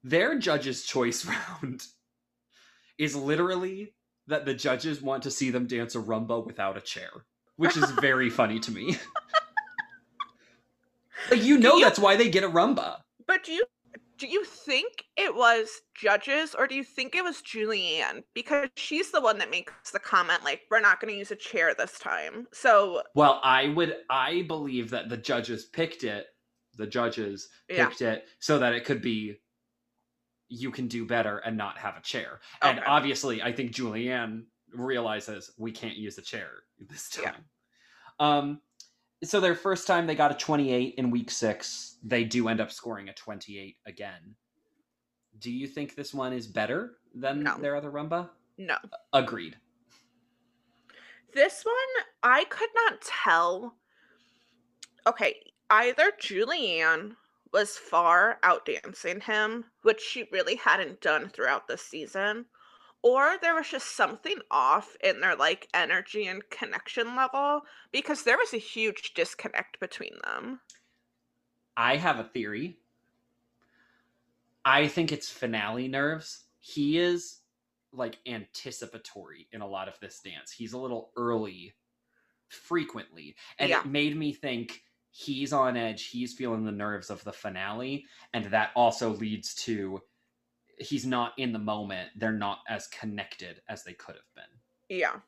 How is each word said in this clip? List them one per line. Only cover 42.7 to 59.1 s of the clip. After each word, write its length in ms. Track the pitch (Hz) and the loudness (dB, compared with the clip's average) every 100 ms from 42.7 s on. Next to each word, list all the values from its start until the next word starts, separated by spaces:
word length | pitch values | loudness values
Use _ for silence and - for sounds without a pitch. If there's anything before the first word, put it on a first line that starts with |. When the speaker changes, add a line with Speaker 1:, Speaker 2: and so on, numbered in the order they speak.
Speaker 1:
scoring 380 | - 120 104 98 | -6 -10 -10 -12
a 40 | |
twenty-eight 640 | - - 101 - 101 98 - 107 | -18 -14 -14 -14 -16 -16 -18 -20
again. 500 | 90 101 90 90 107 _ _ _ _ _ _ _ _ _ 110 | -14 -14 -14 -20 -20 _ _ _ _ _ _ _ _ _ -14
Do 140 | 117 | -8
you 160 | 123 139 | -8 -8
think 280 | 147 143 - | -8 -10 -10
this 180 | 139 | -10
one 180 | 143 127 | -6 -4
is 140 | 127 110 | -6 -4
better 520 | 98 107 151 240 - _ | -4 -2 -2 -6 -14 _
than 300 | 123 135 143 | -6 -4 -2
Speaker 2:
No. 140 | 147 - | -2 -2
Speaker 1:
their 160 | 143 143 | -2 -4
other 160 | 147 | -6
rumba? 380 | 147 156 170 175 _ _ - | -8 -4 -4 -6 _ _ -12
Speaker 2:
No. 200 | 190 135 214 - _ | -4 -4 -6 -18 _
Speaker 1:
Agreed. 440 | 139 127 113 80 - _ _ _ _ _ _ _ _ _ _ _ _ _ - - - _ | 2 2 -6 -10 -14 _ _ _ _ _ _ _ _ _ _ _ _ _ -20 -20 -20 _
Speaker 2:
This 300 | 269 339 - 440 | 4 4 4 -2
one, 400 | 480 523 523 - _ | 0 0 -4 -4 _
I 220 | 233 269 - | 4 4 4
could 240 | - 440 453 | -4 0 2
not 260 | 453 427 | 2 0
tell. 760 | - - 214 165 175 185 240 _ _ _ _ _ _ _ _ _ _ _ - _ - | -8 -2 4 4 4 0 -8 _ _ _ _ _ _ _ _ _ _ _ -20 _ 0
Okay, 440 | 226 175 - - _ _ | 2 -2 -2 -16 _ _
either 420 | 214 247 254 370 | 4 6 4 2
Julianne 1040 | 403 - 196 240 330 220 165 160 160 208 233 _ _ _ | 2 -6 -2 0 0 -2 2 2 2 -2 -16 _ _ _
was 260 | 202 208 - | 0 0 -4
far 600 | - 170 170 175 214 - | 0 4 6 6 6 4
outdancing 800 | 180 175 - 95 - 190 - | 4 4 0 -6 -8 -10 -8